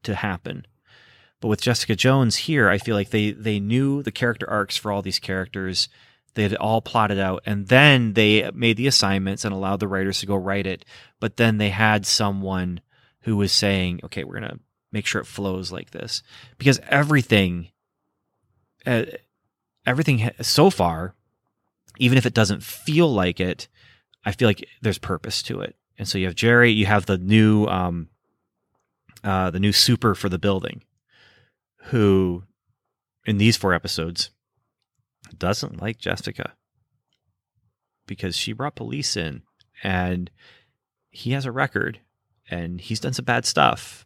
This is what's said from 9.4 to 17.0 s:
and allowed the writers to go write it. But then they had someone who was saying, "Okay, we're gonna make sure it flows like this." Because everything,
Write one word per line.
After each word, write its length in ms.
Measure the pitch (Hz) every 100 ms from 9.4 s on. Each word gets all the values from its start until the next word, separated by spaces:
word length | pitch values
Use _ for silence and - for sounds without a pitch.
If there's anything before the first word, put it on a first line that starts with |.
and 100 | 110
allowed 240 | 95 95 98
the 80 | 101
writers 300 | 95 95 98
to 60 | 98
go 80 |
write 320 | 98 92 98 95
it. 180 | 90 _ - - -
But 160 | 117 -
then 220 | 117 107
they 100 | 104
had 340 | 98 110 107
someone 760 | 95 - 104 98 95 92 90 87 - _ _ _
who 160 | - 104
was 160 | 98
saying, 480 | - 104 98 90 87
"Okay, 220 | - -
we're 160 | 76 92
gonna 180 | - - _ _ _
make 160 | 110 -
sure 140 | 101
it 60 | -
flows 420 | - 101 92 90
like 200 | 90 -
this." 300 | - 113 - - - - -
Because 220 | 131 131 -
everything, 800 | 143